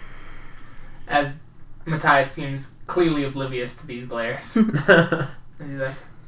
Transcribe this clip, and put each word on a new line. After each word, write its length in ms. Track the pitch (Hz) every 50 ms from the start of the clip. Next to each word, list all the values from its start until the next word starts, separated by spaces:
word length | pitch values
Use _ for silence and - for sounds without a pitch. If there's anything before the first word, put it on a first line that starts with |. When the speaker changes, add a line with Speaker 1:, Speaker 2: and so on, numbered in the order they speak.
| - - - - - - - - - - - - - - - - - - - - - -
Speaker 1:
As 260 | 143 143 143 139 - - - - - - - - - - -
Matthias 460 | 160 160 156 160 156 143 139 135 135
seems 420 | - 156 143 139 139 135 - - - - - -
clearly 360 | - 180 175 165 156 147 139
oblivious 520 | 135 135 135 135 131 131 123 123 123 - -
to 100 | - 156
these 180 | 120 120 127 127
glares. 500 | 123 113 113 120 135 - - - - 226 220
Speaker 2:
<laughs> 40 | 220 - 143 - - 185 165 170 - 165 156 139 - - - - - - -
Speaker 1:
And 100 | 151 139
he's 100 | 139 135
like, 140 | 135 135 135 - - - - - -